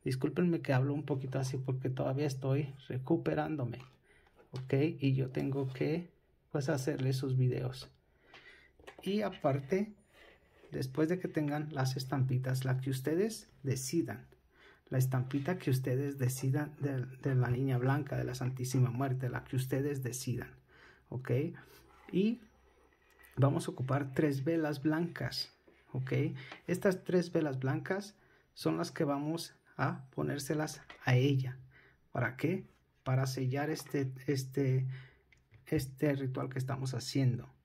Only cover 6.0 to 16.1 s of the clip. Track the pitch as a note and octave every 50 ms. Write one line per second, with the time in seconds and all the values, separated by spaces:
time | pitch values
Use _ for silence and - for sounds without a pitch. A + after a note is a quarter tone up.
6 | F3 - _ _ _ _ _ _ _ _ - D#3 C3 C#3 D#3 C3 - - D3 C3+
7 | C3 C3 C3+ C3 C#3 C3+ B2+ B2+ B2+ B2 B2 - B2+ B2+ B2 - - - _ _
8 | _ _ _ _ _ _ - - - - - - - - _ _ - - - -
9 | - F#3 G3 G#3 G#3 F#3 - - - D3 C3 C3 C3 - F#3+ F#3+ G#3 - - _
10 | _ _ _ - - - - _ _ _ _ _ - - - D3 B2+ C3 - -
11 | D#3 D#3 F3 F3 - E3+ - D#3+ D3+ D3 C#3+ D3+ D#3 D3+ - C3+ C3 C3 - C3
12 | - - - C#3 C3 - B2+ B2 - C3 C3 - - C3 C3 - - C#3 C3 C3
13 | - D3 D#3 F3 G#3 A3+ G#3+ - - - - - - C3+ A2+ - - - - E3
14 | D#3+ - G#2+ - - - - _ _ _ _ _ - - - _ _ - C3+ C3
15 | C3 C3 C3 B2+ B2 - - C#3 C#3 E3+ F3+ F3+ - D3 B2+ C3 - C3 B2 C3
16 | C#3+ C#3+